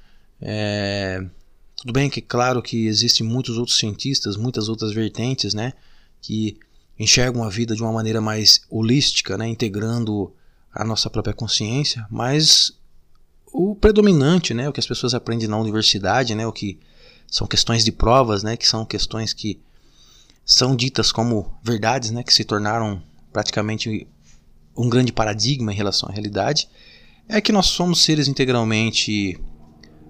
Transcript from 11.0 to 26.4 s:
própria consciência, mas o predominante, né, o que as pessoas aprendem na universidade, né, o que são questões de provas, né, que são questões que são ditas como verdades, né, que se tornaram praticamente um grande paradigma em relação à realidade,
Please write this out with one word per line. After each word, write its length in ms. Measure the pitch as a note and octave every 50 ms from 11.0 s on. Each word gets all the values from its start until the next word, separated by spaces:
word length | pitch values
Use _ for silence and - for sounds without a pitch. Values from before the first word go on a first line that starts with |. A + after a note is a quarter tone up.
| - A2+
própria 240 | - A2 - G2+ G#2+
consciência, 760 | - A#2 G#2 - - A2 G#2 A#2+ C#3 D3 - - A#2 G#2+ G2+
mas 600 | A2+ A2+ A#2 B2+ C#3+ D#3 D#3 D3+ - - - - - _ - - - - _ _ - - - _ _ _ _ -
o 240 | - E3 F3+ G#3 G#3
predominante, 800 | - - G#3+ G#3 G#3+ G#3 G3+ F3+ D3 C3 D3+ F3+ F3+ - - A2+
né, 160 | A#2 C3 D3
o 20 |
que 80 | - -
as 80 | -
pessoas 260 | - B2 - - B2 B2
aprendem 360 | A#2 - - A#2 A#2 A2 G#2+
na 80 | G#2+
universidade, 760 | A2 A2 A2 G#2 A2 G#2+ - - G2+ G2 F#2 G#2+ C3 C3+ A2+ G#2+
né, 120 | A2 A2+
o 60 | A2+ -
que 260 | - G#2+ G2+ - - _ _ _ - - - - - -
são 180 | - - - -
questões 380 | - - - - - A#2 A2+ A2
de 80 | A2+
provas, 520 | - - G#2+ A2 B2 C3+ C3 A2 G#2 G2 G#2
né, 120 | A2 A#2
que 100 | - -
são 200 | - - A2 A2
questões 480 | - - G2+ - - - A2 A2 G#2 -
que 260 | - - G#2+ F2+ - _ _ _ - _ _ _ _ - - - - - _ _ _ -
são 280 | - - - B2+ B2+ C3+
ditas 380 | A#2 B2 C3 - - G#2+ -
como 420 | - A2+ A2+ A#2+ A2+ G#2 G2 - - -
verdades, 500 | - A2+ A#2+ G2+ G#2+ A2 B2+ C#3 A#2+ G#2+
né, 120 | A#2 A#2+ B2
que 100 | - -
se 120 | - A2
tornaram 580 | - A2 G#2 G#2 G#2 A2 A#2 A2+ G#2+ G2+ F2 - - - - - _ -
praticamente 760 | G#2+ G#2 - - A2 G#2 G#2+ A2 G#2+ - A2+ A2 - - - _ _ _ - - - _ - - - _ - -
um 100 | - A#2+
grande 240 | B2 A#2 B2+ B2+ A#2
paradigma 640 | - - A2 G#2+ G#2 G#2+ B2+ B2+ D3 B2+ A#2 G#2+ G2+
em 20 |
relação 320 | G#2 G2+ G2 F#2 - -
à 40 | -
realidade, 580 | F#2+ G#2+ G#2+ G2+ G2 F#2+